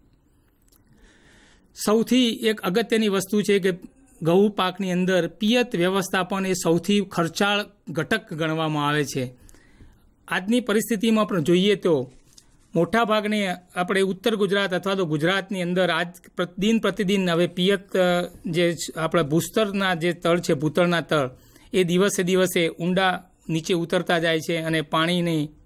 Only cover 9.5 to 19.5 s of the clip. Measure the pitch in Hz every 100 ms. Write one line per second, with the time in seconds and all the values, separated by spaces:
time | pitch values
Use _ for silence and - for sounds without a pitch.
9.5 | - - - - - _ _ - 180 190
10.5 | 247 247 208 208 226 226 220 214 180 147
11.5 | 175 202 202 190 147 127 - _ - _
12.5 | _ _ 165 170 226 220 214 208 214 196
13.5 | 180 - 180 180 196 190 175 233 214 202
14.5 | 202 196 180 190 196 175 151 165 196 185
15.5 | 190 175 180 175 165 175 - - - 180
16.5 | - 202 226 208 - 190 202 185 165 175
17.5 | 180 180 196 196 190 180 175 175 - -
18.5 | 165 170 160 - - 160 175 147 160 165